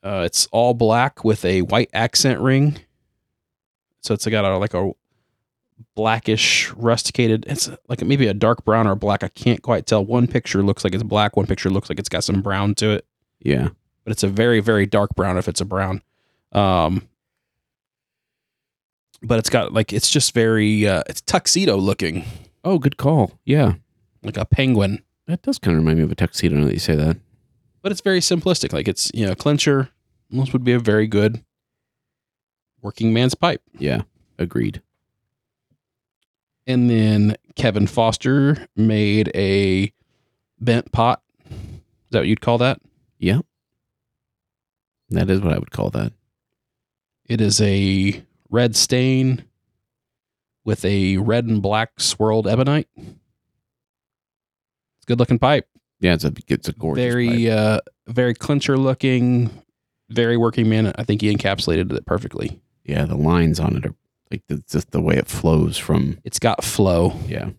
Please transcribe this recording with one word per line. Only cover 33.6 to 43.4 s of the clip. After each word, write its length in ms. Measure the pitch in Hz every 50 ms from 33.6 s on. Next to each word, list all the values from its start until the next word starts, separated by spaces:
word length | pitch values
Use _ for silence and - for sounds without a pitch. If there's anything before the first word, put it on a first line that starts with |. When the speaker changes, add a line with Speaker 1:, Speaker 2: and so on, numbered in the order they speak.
| _ _ _ -
Speaker 2:
Yeah, 240 | 69 71 65 - - _ _ _ _ _ _ -
agreed. 460 | 87 87 - - 58 52 - - _ _ _ _ _ _ _ _ _ _ _ _ _ _ _ _ _ _ _ _ _ _ _ _ _ _ _ _ _ _ _ _ _ _ _ _ _ 127
Speaker 1:
And 200 | 131 123 123 120
then 480 | 117 113 110 110 107 104 104 107 107 - _ _ -
Kevin 320 | - - 120 101 104 101 104
Foster 800 | - - 113 113 110 - - 131 131 143 139 139 151 - - - _
made 560 | - 110 110 110 107 107 104 101 107 107 - -
a 580 | - 101 95 98 101 101 95 92 95 98 101 _ _ _ _ _ _ _ _ _ _ _ _ _ _
bent 320 | 110 117 113 113 - -
pot. 320 | - - 117 120 120 - _ _ _ _ _ -
Is 80 | - - 95 - - - _ _ _ _ _ _
that 80 | - 110
what 80 | 67 78
you'd 140 | 110 -
call 180 | - - 120 117
that? 200 | 123 127 135 - _ _ _ _ _ _ _ _
Speaker 2:
Yeah. 220 | - 90 101 139